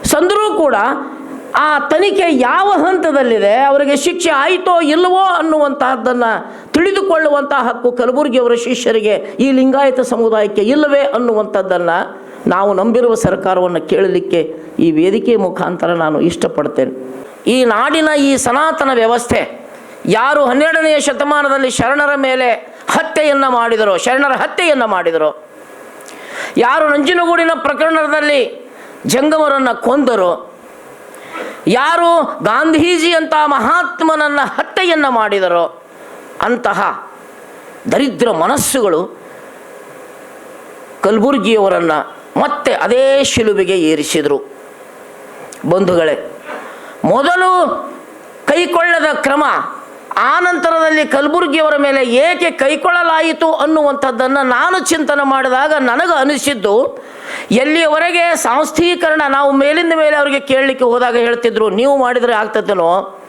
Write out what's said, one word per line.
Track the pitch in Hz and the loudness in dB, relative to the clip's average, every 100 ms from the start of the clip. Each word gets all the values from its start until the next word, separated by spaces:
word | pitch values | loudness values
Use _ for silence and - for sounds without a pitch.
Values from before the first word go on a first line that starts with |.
ಸಂದ್ರೂ | - 302 349 415 427 | 0 0 2 2 0
ಕೂಡ | 392 302 214 226 294 - - - - - - | 0 0 2 0 -2 -8 -14 -14 -16 -6 -2
ಆ | 302 294 | 0 0
ತನಿಖೆ | - 311 403 359 349 | 0 2 2 2 2
ಯಾವ | 269 247 320 403 | 2 2 2 2
ಹಂತದಲ್ಲಿದೆ, | 370 330 370 320 285 247 226 202 226 | 2 2 0 0 2 2 2 2 4
ಅವರಿಗೆ | 277 277 277 285 | 4 4 2 2
ಶಿಕ್ಷೆ | 349 349 339 | 0 -2 0
ಆಯ್ತೋ | 285 285 359 370 339 | 0 2 0 2 2
ಇಲ್ಲವೋ | 302 320 359 370 | 2 2 2 2
ಅನ್ನುವಂತಹದ್ದನ್ನ | 381 349 320 311 285 269 254 262 220 247 233 196 160 - - | 2 0 0 2 0 0 -2 0 -2 0 0 -2 -6 -18 -4
ತಿಳಿದುಕೊಳ್ಳುವಂತಹ | 294 370 392 392 320 311 285 277 285 233 | 0 2 0 0 2 2 0 0 0 -2
ಹಕ್ಕು | 240 247 | 0 -2
ಕಲಬುರ್ಗಿಯವರ | 240 240 254 294 240 240 | 0 -2 0 2 2 2
ಶಿಷ್ಯರಿಗೆ, | 233 233 247 - 226 214 202 - - | 0 0 -2 0 0 2 -2 -4 -2
ಈ | 269 | 2
ಲಿಂಗಾಯತ | 262 262 269 277 254 | 4 2 4 2 2
ಸಮುದಾಯಕ್ಕೆ | 247 233 226 220 208 208 | -2 0 2 2 0 0
ಇಲ್ಲವೇ | 208 294 294 277 | 2 2 2 2
ಅನ್ನುವಂಥದ್ದನ್ನ | 277 240 240 214 208 208 190 180 170 175 - - - - - | 2 0 0 0 0 -2 0 0 2 0 -2 -10 -18 -6 -2
ನಾವು | 180 202 | 2 2
ನಂಬಿರುವ | 185 220 233 240 | 2 2 2 2
ಸರ್ಕಾರವನ್ನ | 220 180 185 190 185 180 170 | 2 0 -2 0 0 0 -2
ಕೇಳಲಿಕ್ಕೆ | - 190 190 180 - 175 156 - - - | 0 0 2 0 0 -2 -2 -8 -10 0
ಈ | 165 | 0
ವೇದಿಕೆ | 156 180 214 - 226 | 2 2 2 0 0
ಮುಖಾಂತರ | 185 - 175 180 170 | 0 -2 -6 -2 -2
ನಾನು | 165 156 151 | 0 0 0
ಇಷ್ಟಪಡ್ತೇನೆ. | 170 - - - 147 - 131 131 131 131 - - - | 0 0 -2 -2 -4 -2 -2 -4 -12 -14 -16 -6 0
ಈ | 254 | 2
ನಾಡಿನ | 247 214 269 320 311 302 | 2 2 0 2 2 2
ಈ | 277 269 | 2 2
ಸನಾತನ | 247 254 311 311 277 | 0 0 0 0 0
ವ್ಯವಸ್ಥೆ | 247 226 240 233 240 139 - - - - - - | 2 2 0 0 -2 -2 -10 -18 -20 -20 -10 -2
ಯಾರು | 214 254 294 | 0 2 2
ಹನ್ನೆರಡನೆಯ | 262 254 311 320 311 302 | 2 2 2 2 2 2
ಶತಮಾನದಲ್ಲಿ | 285 247 285 294 285 269 262 | 0 -2 0 0 0 0 -2
ಶರಣರ | - 240 285 294 | 0 0 0 0
ಮೇಲೆ | 285 269 262 247 220 - - - | 0 0 0 0 -2 -6 -16 -4
ಹತ್ಯೆಯನ್ನ | - 320 320 302 277 269 | -4 -2 0 2 2 2
ಮಾಡಿದರೋ, | 240 233 226 214 180 | 0 0 0 2 0
ಶರಣರ | - 254 285 | 0 0 0
ಹತ್ಯೆಯನ್ನ | 262 302 - 349 269 | 0 -2 0 0 2
ಮಾಡಿದರೋ, | 226 190 170 165 151 151 - - - - - - - - - - - - | 0 0 0 0 0 -2 -18 -20 -20 -20 -20 -20 -20 -18 -16 -12 -4 0
ಯಾರು | 240 294 302 | 2 2 2
ನಂಜನಗೂಡಿನ | 285 277 359 339 339 330 | 2 2 0 2 2 2
ಪ್ರಕರಣದಲ್ಲಿ | 330 285 277 311 320 302 302 294 285 233 - - - - - - | 0 -2 0 0 0 0 0 2 0 0 -6 -18 -20 -20 -10 -2
ಜಂಗಮರನ್ನ | 247 302 311 302 277 262 | 0 2 2 2 2 0
ಕೊಂದರೋ, | 233 233 269 254 226 180 160 - - - - - - - - - - - - - | 0 0 2 2 2 0 -2 -8 -20 -20 -20 -20 -20 -20 -20 -16 -12 -12 -8 -2
ಯಾರು | 240 285 339 339 339 285 - | 0 2 2 2 2 0 -4
ಗಾಂಧೀಜಿ | - 233 320 311 339 349 320 | -2 0 2 2 2 2 0
ಅಂತ | 330 311 311 | 0 0 0
ಮಹಾತ್ಮನನ್ನ | 302 269 220 339 359 - 320 311 302 285 | 2 0 0 0 -2 -2 0 0 0 0
ಹತ್ಯೆಯನ್ನ | 269 - - - 370 320 277 | -2 -4 -4 -2 0 2 0
ಮಾಡಿದರೋ, | 240 214 202 185 175 170 - - - - - - - | 0 0 0 0 0 -2 -6 -20 -20 -20 -20 -20 -6
ಅಂತಹ | 208 240 233 180 190 - - - - - - - - - - | -4 -2 -2 -2 -2 -4 -14 -20 -20 -20 -20 -20 -20 -12 -4
ದರಿದ್ರ | 196 277 170 233 | 0 0 0 0
ಮನಸ್ಸುಗಳು | 175 175 269 - 269 208 160 185 - - - - - - - - - - - - - - - - - - - | 0 0 0 0 0 0 0 -2 -10 -20 -20 -20 -20 -20 -20 -20 -20 -20 -20 -20 -20 -20 -20 -20 -20 -20 -4
ಕಲಬುರ್ಗಿಯವರನ್ನ | 185 220 240 285 196 220 196 180 170 151 - - - - | 0 2 2 2 2 2 4 2 2 0 -2 -12 -6 -2
ಮತ್ತೆ | 277 - - | -2 -2 -2
ಅದೇ | 226 180 247 269 269 | 0 0 2 4 2
ಶಿಲುಬೆಗೆ | 277 - 220 196 180 190 | 2 0 0 0 0 0
ಏರಿಸಿದ್ರು. | 156 156 151 160 143 139 - - - - - - - - - - - - 135 | 2 0 0 -2 0 -2 -4 -18 -20 -20 -20 -20 -20 -20 -20 -20 -20 -10 -2
ಬಂಧುಗಳೇ, | 180 190 175 160 139 - - - - - - - - | 0 2 2 0 -2 -8 -16 -16 -14 -14 -18 -20 -4
ಮೊದಲು | 156 226 277 359 370 370 294 - - - - - - - - | 0 2 2 2 2 2 0 -2 -10 -16 -20 -20 -20 -12 -2
ಕೈಕೊಳ್ಳದ | 311 349 349 349 339 302 | 0 2 0 2 2 0
ಕ್ರಮ | 277 269 285 285 170 - - - - - - | -2 0 0 0 0 -4 -12 -18 -20 -8 -2
ಆ | 240 320 | 2 2
ನಂತರದಲ್ಲಿ | 359 349 330 330 320 311 | 2 0 0 2 2 2
ಕಲಬುರ್ಗಿಯವರ | 262 269 294 330 359 302 311 294 | 0 0 0 0 0 0 2 2
ಮೇಲೆ | 285 269 254 | 2 0 2
ಏಕೆ | 240 320 359 339 | 2 2 2 -2
ಕೈಕೊಳ್ಳಲಾಯಿತು | - 269 302 - 349 339 320 320 311 320 | 0 0 0 0 2 2 2 0 0 0
ಅನ್ನುವಂಥದ್ದನ್ನ | 320 294 311 294 277 269 233 262 277 | 0 0 2 2 0 -4 -2 0 0
ನಾನು | 262 247 330 370 | 0 0 0 0
ಚಿಂತನೆ | 269 330 269 285 277 | -2 -2 0 0 0
ಮಾಡಿದಾಗ | 269 254 254 302 | 0 0 0 0
ನನಗೆ | 302 254 247 349 311 | 0 0 0 0 2
ಅನಿಸಿದ್ದು, | 269 285 - 254 196 208 - - - - - - - | 0 0 -2 -2 0 2 0 -4 -18 -18 -14 -14 -2
ಎಲ್ಲಿಯವರೆಗೆ | 220 285 311 320 311 339 349 339 320 | 0 2 2 2 2 0 0 0 0
ಸಂಸ್ಥೀಕರಣ, | 240 254 311 - 339 349 330 311 285 | 0 0 0 0 0 0 0 0 0
ನಾವು | 269 277 | 2 2
ಮೇಲಿಂದ | 277 277 311 339 330 | 2 2 2 2 2
ಮೇಲೆ | 302 302 | 2 2
ಅವರಿಗೆ | 285 277 | 0 -2
ಕೇಳಲಿಕ್ಕೆ | 277 262 269 262 | 0 0 2 0
ಹೋದಾಗ | 254 240 247 233 | 0 2 2 2
ಹೇಳ್ತಿದ್ರು, | 233 233 233 214 214 | 0 0 -2 0 0
"ನೀವು | 190 262 277 | 2 2 2
ಮಾಡಿದ್ರೆ | 247 247 240 | 2 0 0
ಆಗ್ತದೇನೋ | 220 214 214 185 196 165 180 - - | 0 0 -2 -2 0 2 0 -2 -14